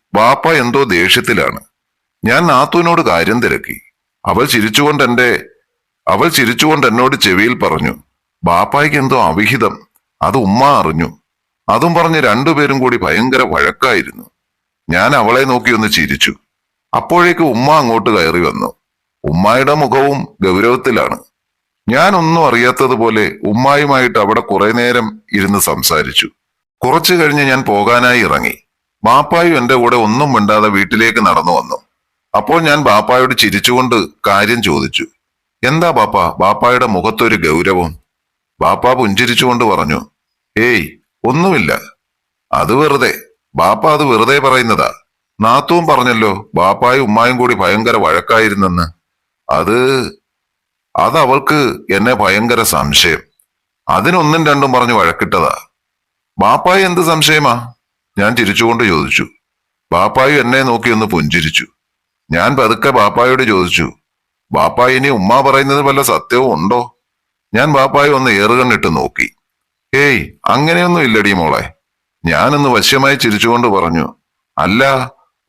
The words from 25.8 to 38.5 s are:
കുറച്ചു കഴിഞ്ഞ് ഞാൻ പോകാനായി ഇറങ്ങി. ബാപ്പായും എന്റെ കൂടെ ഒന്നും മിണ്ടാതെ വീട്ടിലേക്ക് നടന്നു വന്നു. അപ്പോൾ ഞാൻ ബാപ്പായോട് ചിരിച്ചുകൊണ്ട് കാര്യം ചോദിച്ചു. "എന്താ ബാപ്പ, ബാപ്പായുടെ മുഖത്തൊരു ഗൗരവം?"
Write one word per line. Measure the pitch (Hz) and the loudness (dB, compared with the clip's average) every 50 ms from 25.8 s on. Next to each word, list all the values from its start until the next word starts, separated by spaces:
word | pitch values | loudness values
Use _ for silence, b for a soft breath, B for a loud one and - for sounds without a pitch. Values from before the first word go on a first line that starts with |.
| - - 85 78 73 73 73 - - - _ _ _ _ _ _ _ _ _ - - | -2 -2 -2 -2 -2 -2 -4 -4 -4 -6 _ _ _ _ _ _ _ _ _ -6 -2
കുറച്ചു | 123 139 170 156 - 180 | 0 0 0 0 0 0
കഴിഞ്ഞ് | 175 160 151 143 147 | 2 2 2 0 0
ഞാൻ | 143 135 131 131 123 | 0 0 0 -2 -2
പോകാനായി | - 104 101 101 107 120 120 123 123 123 120 | -2 -2 0 0 2 2 2 2 2 2 2
ഇറങ്ങി. | 110 - 127 67 60 57 - - _ _ _ _ _ _ _ _ - | 2 0 0 -2 -2 -4 -8 -10 _ _ _ _ _ _ _ _ 0
ബാപ്പായും | 107 123 139 147 - 170 170 170 170 165 | 2 2 2 2 0 0 2 2 2 2
എന്റെ | 135 120 120 131 | 0 0 2 2
കൂടെ | 123 120 120 123 | 2 2 2 2
ഒന്നും | 120 110 104 110 131 151 143 127 | 2 2 0 0 0 0 0 2
മിണ്ടാതെ | 110 104 101 107 107 107 | 2 2 2 2 2 2
വീട്ടിലേക്ക് | 107 101 98 98 90 - 110 113 113 107 - 107 | 2 2 0 -2 0 0 0 0 0 0 0 0
നടന്നു | 90 - 82 80 87 | 0 0 0 0 0
വന്നു. | 87 - - - - - _ _ _ _ _ _ _ _ _ _ - | -2 -2 -2 -4 -8 -12 _ _ _ _ _ _ _ _ _ _ -4
അപ്പോൾ | 104 - - 156 170 | -4 -2 0 0 0
ഞാൻ | 165 151 147 151 | 2 0 0 2
ബാപ്പായോട് | 143 107 101 107 107 - 123 127 127 123 127 | 2 2 2 2 2 2 2 2 2 0 0
ചിരിച്ചുകൊണ്ട് | - - 101 90 101 - 135 123 127 127 123 120 110 90 78 - _ - | 0 0 0 0 0 0 0 0 0 0 0 0 0 -2 -4 -6 _ -2
കാര്യം | 104 101 98 104 104 120 120 104 | 0 0 2 2 0 0 0 0
ചോദിച്ചു. | 98 76 71 80 - - - - - _ _ _ _ _ _ _ _ _ _ - | -2 -2 -2 -2 -4 -6 -8 -10 -10 _ _ _ _ _ _ _ _ _ _ -4
"എന്താ | 127 147 160 180 170 | -2 0 0 0 0
ബാപ്പ, | 151 120 107 - - 98 87 82 - - | 2 0 0 0 0 -2 -2 -2 -2 0
ബാപ്പായുടെ | 87 98 107 - 127 120 123 123 127 | 0 0 0 2 0 0 2 2 0
മുഖത്തൊരു | 117 107 110 98 110 107 110 120 110 110 95 80 | 0 -2 -2 -2 -2 -2 0 0 0 0 0 0
ഗൗരവം?" | 78 76 82 87 98 95 90 87 80 82 - _ _ _ _ _ _ _ _ _ _ | 0 0 0 0 0 -2 -2 -2 -6 -8 -14 _ _ _ _ _ _ _ _ _ _